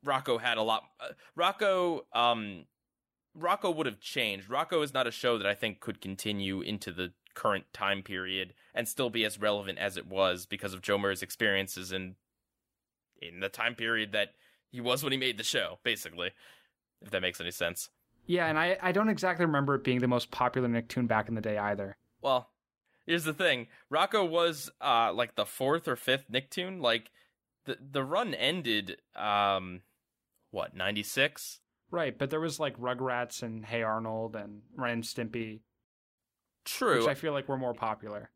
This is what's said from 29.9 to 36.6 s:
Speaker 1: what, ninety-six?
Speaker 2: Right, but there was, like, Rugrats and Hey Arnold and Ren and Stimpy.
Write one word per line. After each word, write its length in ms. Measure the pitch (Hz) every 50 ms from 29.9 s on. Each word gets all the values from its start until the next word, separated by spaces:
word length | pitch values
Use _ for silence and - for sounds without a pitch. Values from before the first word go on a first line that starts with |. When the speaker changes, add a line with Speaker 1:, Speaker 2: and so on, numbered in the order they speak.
| _ _ _ _ _ _ _ _ _ _ _ _
Speaker 1:
what, 240 | - 101 - - -
ninety-six? 840 | 90 92 98 104 104 104 - - 135 135 151 143 - - - - - _ _ _ _ _ _
Speaker 2:
Right, 280 | - 170 165 139 113 110
but 120 | 139 139
there 100 | 151 156
was, 180 | 160 165 143 -
like, 200 | 156 143 117 -
Rugrats 640 | 120 123 127 123 131 131 123 123 123 120 - - -
and 220 | 117 113 110 107
Hey 180 | 107 117 117 113
Arnold 520 | 110 110 110 113 113 110 110 113 113 110
and 260 | 110 101 104 104 104 107 _ -
Ren 180 | - 131 120 117
and 80 | 117 110
Stimpy. 580 | 113 - - 120 110 113 120 113 110 107 110 _ _ _ _ _ _ _ _ _ _ _ _ _ _ _ _ _ _ _ _